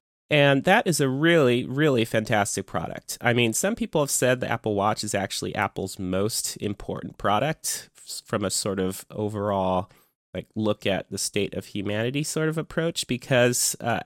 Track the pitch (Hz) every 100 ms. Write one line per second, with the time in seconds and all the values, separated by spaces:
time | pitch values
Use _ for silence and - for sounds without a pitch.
0 | _ _ - 151 143 139 170 208 220 151
1 | 139 131 165 170 131 123 92 131 156 127
2 | 113 113 107 110 101 - - 90 80 -
3 | - - 123 120 120 110 190 233 226 165
4 | 143 - 127 127 - 113 110 101 101 113
5 | 107 101 95 - 95 - 98 - 95 -
6 | 92 92 104 - - - 104 101 - -
7 | 87 - 104 104 139 160 - - - _
8 | - - - 113 101 - 107 98 92 92
9 | - - 107 107 101 98 92 92 92 _
10 | _ _ _ 90 90 - 107 107 104 95
11 | - 98 - 104 98 - - - 98 104
12 | 117 143 151 - 156 156 151 - 165 -
13 | - 123 - 131 123 123 - - 120 113